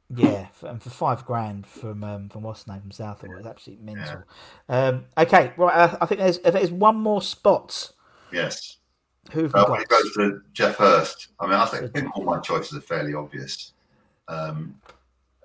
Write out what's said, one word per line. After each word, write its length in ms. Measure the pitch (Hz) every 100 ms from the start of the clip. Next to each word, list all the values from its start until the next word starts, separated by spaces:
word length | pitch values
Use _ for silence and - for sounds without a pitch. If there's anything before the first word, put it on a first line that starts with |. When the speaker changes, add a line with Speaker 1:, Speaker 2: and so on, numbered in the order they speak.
| -
Speaker 1:
Yeah, 340 | 120 104 101 95
for, 140 | _ -
and 160 | 113
for 80 | 123
five 340 | 120 156 120
grand 420 | - 117 110 101 98
from, 380 | - 113 104
um, 240 | 104 104 101
from 140 | 107
what's 180 | 110 107
his 60 | -
name, 140 | 98
from 80 | 98
Southall, 480 | - 107 101 95 95
it's 80 | 110
absolutely 400 | 117 - 101 107
Speaker 2:
Yeah. 80 |
Speaker 1:
mental. 300 | 104 76 92 - - - - -
Um, 360 | 127 131 127 - -
okay, 360 | 160 190 127 -
right, 180 | 175
uh, 220 | 165 170 -
I 20 | -
think 140 | 202
there's, 180 | 190 180
there's 300 | 180 190 185
one 260 | 175 214 220
more 260 | 214 208
spot. 720 | 190 - 208 180 - - - _ _ _ _
Speaker 2:
Yes. 460 | 85 78 - - - _ _ _ _ -
Speaker 1:
Who 140 | 156
have 100 | 160
Speaker 2:
Uh, 100 | 98 104
Speaker 1:
we 40 |
Speaker 2:
when 80 | 110
it 80 | -
Speaker 1:
got? 140 | 117
Speaker 2:
goes 100 | 104 104
to 260 | 101 98 -
Jeff 240 | - 104 -
Hurst, 520 | 101 92 - - - -
I 60 | 98
mean, 80 |
I 100 | 101
think, 180 | 117 -
Speaker 1:
So 40 | 120
Speaker 2:
I 20 |
think 120 | 143 131
Speaker 1:
Jeff. 40 | -
Speaker 2:
all 80 |
my 160 | - -
choices 360 | - 165 - 147
are 60 |
fairly 320 | - - -
obvious. 580 | 76 - - 67 - - _ _ _ _ _ -
Um, 460 | 80 78 78 80 67 - - _ _ _ _